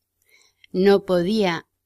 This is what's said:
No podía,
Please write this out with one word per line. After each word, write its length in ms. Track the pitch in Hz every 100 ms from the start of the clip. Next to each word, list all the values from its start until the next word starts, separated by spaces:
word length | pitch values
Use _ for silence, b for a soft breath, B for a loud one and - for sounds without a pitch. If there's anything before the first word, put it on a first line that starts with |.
| _ _ b b b b -
No 340 | 180 196 196 196
podía, 600 | 180 175 220 185 165 - _